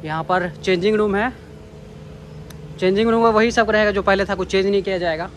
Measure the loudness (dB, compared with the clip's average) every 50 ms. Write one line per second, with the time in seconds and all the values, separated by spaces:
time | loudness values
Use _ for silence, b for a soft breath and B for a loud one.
0 | -6 -6 -4 -4 -2 0 0 0 0 -2 -8 -6 0 0 0 2 2 2 2 2
1 | 2 2 2 0 0 -2 -4 -8 -18 -20 -20 -20 -20 -20 -20 -18 -18 -18 -18 -18
2 | -18 -18 -18 -18 -18 -16 -16 -16 -16 -16 -16 -16 -16 -16 -8 -2 0 2 2 4
3 | 2 2 4 4 4 4 6 6 4 4 4 2 2 4 4 2 4 4 2 0
4 | 2 2 2 2 2 -2 -2 -4 -2 0 0 0 2 2 0 0 0 0 -4 -2
5 | 0 -2 -2 -2 -6 -10 -10